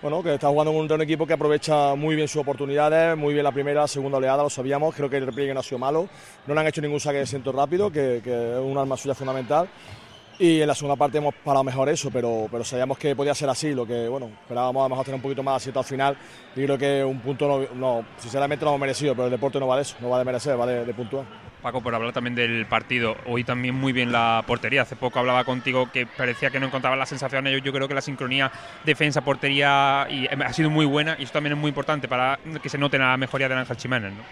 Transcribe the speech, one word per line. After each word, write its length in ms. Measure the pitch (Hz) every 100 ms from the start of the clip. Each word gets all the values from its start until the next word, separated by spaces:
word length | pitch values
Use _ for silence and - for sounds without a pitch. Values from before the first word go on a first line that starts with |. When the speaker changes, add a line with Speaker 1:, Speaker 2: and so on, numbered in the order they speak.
Speaker 1:
Bueno, 220 | 147 156
que 100 | 170
está 140 | 143 147
jugando 240 | 143 151
contra 240 | 156 156 156
un 60 |
equipo 260 | 156 156 151
que 60 |
aprovecha 600 | 156 151 147 - 151 143
muy 220 | 139 151 156
bien 140 | 147
sus 120 | 151
oportunidades, 760 | 143 139 143 143 151 160 165 160
muy 160 | 147
bien 100 | 147
la 80 | 143
primera, 340 | 131 139 143 147
segunda 320 | 143 139 139
oleada, 240 | 131 135
lo 80 | 147
sabíamos, 460 | 135 131 139 156 151
creo 140 | 143
que 80 | 139
el 80 | 131
repliegue 280 | 117 139
no 60 | 135
ha 40 |
sido 140 | 123 127
malo, 300 | 131 156 196 - - - -
no 60 |
le 60 | 151
han 60 | 156
hecho 140 | 156
ningún 200 | 147 147
saque 160 | 147 143
de 80 | 135
centro 260 | 139 131
rápido, 400 | 131 143 180 208
que, 300 | 151 135 120
que 80 | 117
es 280 | 120 117 123
un 160 | 131 139
arma 180 | 135 131
suya 180 | 139
fundamental, 540 | 131 135 131 120 147 185 - - - - - - -
y 220 | 175 160
en 60 | 151
la 40 |
segunda 220 | 139 143 139
parte 220 | 147 151
hemos 180 | 147 -
parado 300 | - 135 135
mejor 240 | 127 135
eso, 200 | 160 139
pero, 360 | 127 120 113 110
pero 140 | 117
sabíamos 340 | 113 123 131 135
que 160 | 151
podía 220 | 131 139 139
ser 140 | 143
así, 240 | 127 156
lo 120 | 135 113
que, 220 | 120 117
bueno, 220 | 135 120 107
esperábamos 380 | - 120 127 127
a 60 | 135
lo 40 |
mejor 120 | 131
tener 120 | 131 135
un 40 |
poquito 220 | 135 135
más 120 | 135 135
de 20 |
acierto 220 | 135 135
al 60 | 123
final, 320 | 135 139 139 - - - -
y 80 |
creo 140 | 139 139
que 260 | 139 139
un 160 | 135 131
punto 260 | 117 135 143
no, 300 | 139 135 123
no, 300 | 131 117 110 -
sinceramente 440 | 120 135 139 147
no 80 | 151
hemos 80 | 143
merecido, 360 | 139 131 143 123
pero 100 | 123
el 60 |
deporte 280 | 123 135 139
no 80 | 131
va 80 | 131
de 60 |
eso, 160 | 139 -
no 80 | 123
va 100 | 127
de 60 |
merecer, 340 | 127 127 147 127
va 80 | 120
de, 200 | 123 120
de 80 |
puntuar. 320 | 110 117 135 135 - - -
Speaker 2:
Paco, 200 | 127 123
por 120 | 120
hablar 200 | 117 117
también 220 | 120 120 120
del 300 | 120 117 110
partido, 500 | 117 107 123 117 110 -
hoy 160 | 120
también 320 | 123 123 127 131
muy 160 | 135
bien 220 | 127 120
la 320 | 120 117 113 110
portería. 360 | 117 110 139
Hace 120 | 120 117
poco 240 | 127 127
hablaba 240 | 123 123
contigo 480 | 127 127 123 127 127
que 140 | 131 123
parecía 460 | - 127 117 139
que 60 | 135
no 100 | 135
encontraba 280 | 135 127 131
las 140 | 131
sensaciones. 420 | 139 135 135 135
Yo, 80 | 135
yo 140 | 135
creo 120 | 135 135
que 80 |
la 60 | 139
sincronía 500 | 135 135 127 135 135 - - - 156
defensa-portería 1200 | 143 151 147 135 139 143 139 139 139 139 139 139
y, 160 | 139 127
em, 100 | 139
ha 120 | 127
sido 160 | 120 156
muy 160 | 151 151
buena 320 | 143 151 156
y 40 |
eso 100 | 139
también 180 | 156 147
es 80 | 147
muy 80 | 151
importante 400 | 143 139 151 131
para 320 | 127 127 139 156 151
que 60 | 139
se 80 | 143
note 200 | 143 139
la 200 | 127 127
mejoría 320 | 131 135 135
del 80 | 131
Ángel 180 | 123 117
Chiménez, 380 | 127 127 101
¿no? 100 | 98 117